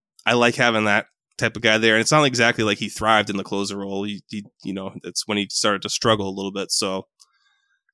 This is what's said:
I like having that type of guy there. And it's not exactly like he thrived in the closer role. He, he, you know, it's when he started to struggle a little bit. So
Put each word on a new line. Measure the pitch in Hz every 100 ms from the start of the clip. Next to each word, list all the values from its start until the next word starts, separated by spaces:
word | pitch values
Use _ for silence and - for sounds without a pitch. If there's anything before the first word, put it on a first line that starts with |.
| _ _ -
I |
like | 120 120 117
having | 120 110
that | 107 104 - _ _ -
type | 117 107
of |
guy | 113 110
there. | 113
And | 110
it's | 113
not | 151
exactly | 143 123 117 117
like | 107 101
he | 104
thrived | - 107 110 107
in | 101
the |
closer | 98 101 98 98
role. | 98 98
He, | 104 101 -
he, | 107 101 _
you | -
know, | 95 95 87
it's | 87 - -
when | 104
he | 101
started | - 110 98
to | 101
struggle | - 120 107 98
a |
little | 98 98
bit. | 98 92
So | - 101 95 - _ _ _ _ _ _ _ _